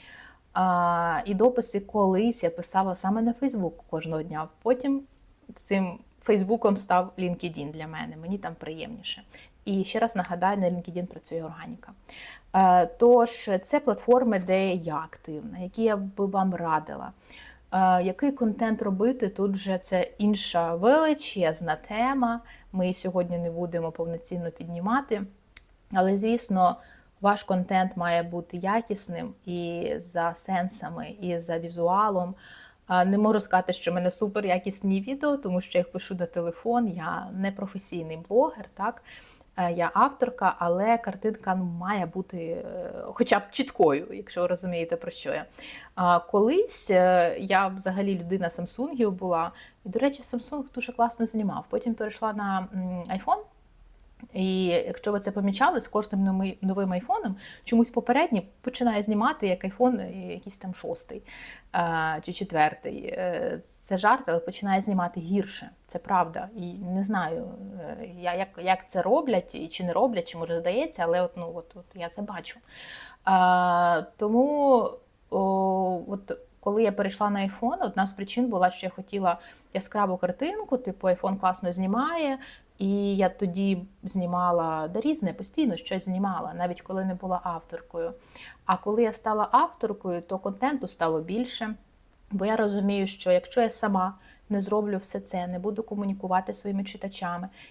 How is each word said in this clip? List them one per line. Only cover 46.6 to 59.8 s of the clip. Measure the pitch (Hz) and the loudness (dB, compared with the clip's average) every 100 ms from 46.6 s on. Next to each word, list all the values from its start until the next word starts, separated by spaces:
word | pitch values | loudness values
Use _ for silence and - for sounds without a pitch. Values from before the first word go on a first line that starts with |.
| 480 - - | 2 0 4
е, | 185 185 180 170 - | 6 8 8 4 2
я | 196 196 190 | 2 2 2
взагалі | 190 190 190 196 185 | -2 -4 -2 0 -2
людина | 170 190 170 | -2 -2 -2
Samsungів | - 175 - 285 269 214 | -4 -6 -4 -4 0 0
була, | 180 185 165 170 - - _ 190 | 0 0 0 -2 -6 -20 _ -6
і, | |
до | - | 0
речі, | 277 277 | 0 -2
Samsung | - 240 - 294 262 247 | -8 -8 -6 -8 -8 -8
дуже | 240 | -6
класно | 233 233 - 226 | 0 0 0 -2
знімав. | 220 202 147 - | 0 -2 -2 -4
Потім | 208 240 | -4 -2
перейшла | 220 214 - 220 | -2 -4 -4 -4
на, | 208 202 190 185 | -2 -2 -2 -4
м, | 190 185 180 | -6 -6 -6
iPhone, | 170 190 302 415 - _ _ _ - _ - - - | -6 -4 0 -2 -2 _ _ _ -20 _ -20 -20 -10
і | 190 190 185 185 | -2 0 2 2
якщо | 175 196 - 208 | 2 0 -4 -2
ви | 202 | -2
це | 196 | -2
помічали, | 202 196 196 294 285 | -2 0 2 2 2
з | - | -2
кожним | 208 208 196 | -4 -2 0
нови-, | 196 190 190 - | 2 2 -2 -2
новим | 190 190 190 | -2 0 0
айфоном | 180 - 427 269 196 - - | -2 -2 -2 -2 -6 -10 -14
чомусь | - 233 233 | 0 4 4
попередній | 233 226 262 349 208 - _ | 2 2 2 2 0 -4 _
починає | 254 - 240 208 | -8 -2 0 0
знімати, | 208 208 214 208 196 | 0 2 2 0 0
як | 180 190 | 0 -2
iPhone, | - | 2